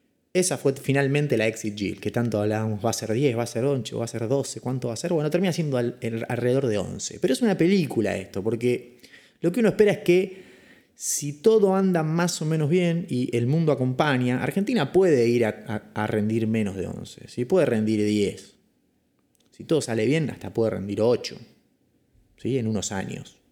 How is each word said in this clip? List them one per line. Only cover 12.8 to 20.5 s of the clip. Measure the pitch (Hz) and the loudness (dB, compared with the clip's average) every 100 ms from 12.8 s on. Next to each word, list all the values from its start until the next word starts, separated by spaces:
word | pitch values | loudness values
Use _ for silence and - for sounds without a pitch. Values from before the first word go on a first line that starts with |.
| 175 170 - | 2 0 -2
y | 127 127 117 | -2 0 0
el | 120 | 2
mundo | 160 156 | 2 2
acompaña, | 127 127 127 151 127 123 123 | 2 0 0 2 2 2 0
Argentina | 123 196 214 233 135 | -2 -2 0 0 2
puede | 185 190 131 117 | 4 4 4 4
ir | 120 110 | 4 2
a, | - - 104 - | -2 -8 -10 -8
a, | - | -6
a | 107 | -2
rendir | 107 107 113 110 | 0 0 0 0
menos | 113 101 95 | 0 -2 -4
de | 90 | -8
once, | 90 - - - | -8 -14 -18 -14
¿sí? | - 123 | -8 0
Puede | 185 127 | 2 2
rendir | 113 107 107 | 2 0 0
diez. | 104 104 98 - - _ _ _ _ _ _ _ _ _ _ | 2 2 0 -4 -16 _ _ _ _ _ _ _ _ _ _
Si | - | -16
todo | 104 156 | -2 -2
sale | 123 113 110 | 0 0 2
bien, | 160 151 | 0 -2
hasta | - 98 | -6 -8